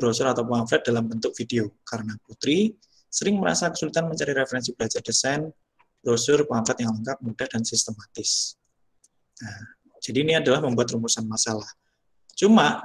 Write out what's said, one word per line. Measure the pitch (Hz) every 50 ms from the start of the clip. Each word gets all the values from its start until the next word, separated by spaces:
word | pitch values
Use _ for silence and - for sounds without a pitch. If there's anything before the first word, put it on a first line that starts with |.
browser | 127 117 110 - 139
atau | 131 123 120
pamflet | 117 117 120 120 113 117 - 156
dalam | - - 113 117 117
bentuk | 113 117 110 110 123 - -
video. | 117 117 123 117 107 101 - _ -
Karena | - - 113 107 107 107 104 _
Putri | - 110 - - 135 151 185 214 220 - _ _ _ _ _ _
sering | - - - - 202 208 196
merasa | 185 175 165 170 175 170
kesulitan | 170 - 165 151 - 165 165 165
mencari | 160 160 147 143 139
referensi | 135 135 - - 127 120 120 -
belajar | - 113 110 - 123
desain, | - - 110 - - 135 139 151 156 160 - _ _ _ _ _ _ _ _ _
brosur, | - 120 117 117 120 - 147 147
pamflet | 147 - 127 113 110 - 127 -
yang | 120 113 110 110
lengkap, | 113 131 135 -
mudah, | 127 117 110 - 131
dan | 131 - 113
sistematis. | 117 - 117 - - - 113 104 - - - 117 107 - - - - - - _ _ _ _ _ _ _ _ _ _ _ _ _ _ _ _ -
Nah, | 120 107 101 101 110 - - _ _ _ _ -
jadi | - - 110 131 147
ini | 160 160 160
adalah | 151 127 127 147
membuat | 151 131 120 117 123 -
rumusan | 123 117 113 117 - - 110 110
masalah. | 110 110 - 117 110 107 107 - - _ _ _ _ _ _ _ _ _ _ _ -
Cuma | - 185 208 226 202 147 147 - -